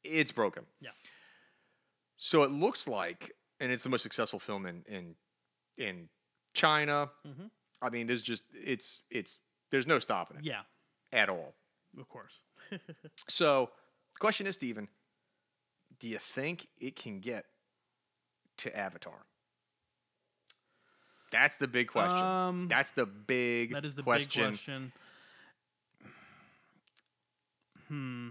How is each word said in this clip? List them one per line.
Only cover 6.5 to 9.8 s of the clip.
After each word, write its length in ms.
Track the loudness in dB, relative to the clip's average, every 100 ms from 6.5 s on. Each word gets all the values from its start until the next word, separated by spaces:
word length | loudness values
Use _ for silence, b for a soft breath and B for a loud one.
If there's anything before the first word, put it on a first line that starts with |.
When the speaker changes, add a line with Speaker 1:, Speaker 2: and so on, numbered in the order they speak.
Speaker 1:
China. 560 | 4 6 6 4 0 -2 -8 -18
Speaker 2:
Mm-hmm. 200 | -16 -18 _ _ _
Speaker 1:
I 100 | -4
mean, 160 | -2 -2
there's 160 | -2
just, 220 | -2 -6 _
it's, 460 | -12 -4 -4 -4 -12 _
it's, 300 | -6 -6 -12 _ _ _
there's 160 | 0